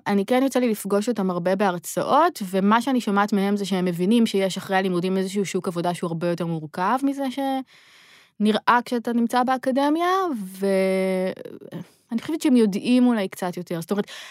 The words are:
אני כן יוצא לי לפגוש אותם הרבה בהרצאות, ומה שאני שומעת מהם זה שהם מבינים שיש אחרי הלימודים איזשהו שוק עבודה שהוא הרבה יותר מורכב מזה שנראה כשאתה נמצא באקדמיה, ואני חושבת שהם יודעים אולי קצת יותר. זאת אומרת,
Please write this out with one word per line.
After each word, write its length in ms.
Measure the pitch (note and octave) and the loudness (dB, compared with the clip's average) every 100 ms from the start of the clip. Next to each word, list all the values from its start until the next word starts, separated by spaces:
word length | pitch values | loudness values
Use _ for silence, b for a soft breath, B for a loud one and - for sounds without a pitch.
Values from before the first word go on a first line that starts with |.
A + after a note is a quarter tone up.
| - | 0
אני 180 | G3+ G3 | 0 2
כן 180 | B3+ | 2
יוצא 160 | C4+ B3+ | 2 2
לי 120 | B3 | 0
לפגוש 380 | G#3 G3 G3+ G#3 | -2 0 0 0
אותם 220 | G#3+ F#3+ | -2 -2
הרבה 240 | F3 F3 F#3+ | -2 0 2
בהרצאות, 840 | G3+ F3 - - - C4+ F4 - F#3+ | 0 0 -6 -4 2 4 4 0 -4
ומה 320 | F#3+ G3 A3+ | 0 4 2
שאני 200 | A#3+ B3+ | 2 0
שומעת 320 | A3 G3 G#3 | 0 0 2
מהם 240 | G3 G3 G3+ | 0 0 0
זה 80 | F#3+ | -2
שהם 200 | F#3+ F3+ | 0 0
מבינים 400 | F3 F3+ A#3+ A3+ | 0 2 4 2
שיש 320 | G3 F#3+ F#3 | 2 0 -2
אחרי 200 | - F#3+ | -2 0
הלימודים 400 | F#3+ F3 F#3 F#3+ | 0 0 0 -2
איזשהו 280 | F#3+ G3 F#3 | -2 -2 -2
שוק 220 | F#3 F#3+ | -4 -4
עבודה 260 | E3+ F3 | -2 -4
שהוא 140 | F3 F3 | -4 -4
הרבה 200 | E3 F3 | -4 -2
יותר 180 | E3+ E3+ | -2 -4
מורכב 520 | E3 D#3 - F#3 B3+ | -4 -6 -4 -2 0
מזה 200 | C#4 C#4 C4+ | 0 -2 -4
שנראה 1500 | B3+ C4+ C4+ C4 - _ - - - _ - G#3+ G#3 - A#3+ A#3+ | -4 -2 -4 -6 -16 _ -20 -20 -20 _ -2 0 2 4 2 2
כשאתה 280 | A#3+ A#3 | -4 -2
נמצא 300 | A#3 A#3 B3 | 0 0 2
באקדמיה, 640 | B3+ C4 C4 C4 C#4+ D#4 F4 F#4+ F#4 B3 F#3+ F#3+ G3 F#3+ F#3+ F#3+ F#3+ F#3 F#3 - - - - - b b _ | 2 0 0 2 2 2 2 2 0 -4 -6 -4 0 2 2 2 0 0 -2 -6 -12 -16 -14 -14 b b _
ואני 100 | A#3 | -6
חושבת 200 | - D#4 | -4 -2
שהם 140 | D#4+ B3+ | 4 6
יודעים 520 | G#3+ F#3 G3+ B3 B3 | 4 2 2 4 4
אולי 200 | A3+ F#3+ | 4 -2
קצת 300 | - F3+ F3+ | -4 -6 -6
יותר. 240 | F3 E3 | -6 -6
זאת 100 | E3 | -2
אומרת, 140 | G3+ - B B | -2 -4 B B